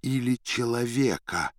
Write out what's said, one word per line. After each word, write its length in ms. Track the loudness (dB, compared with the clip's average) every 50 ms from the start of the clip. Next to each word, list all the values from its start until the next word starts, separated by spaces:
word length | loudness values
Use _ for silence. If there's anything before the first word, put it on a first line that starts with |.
или 380 | -2 0 0 0 2 2 0 0 _
человека 1080 | -4 -2 -2 0 0 0 0 0 -2 0 2 2 2 2 0 _ -4 -2 -2 -2 -4 -6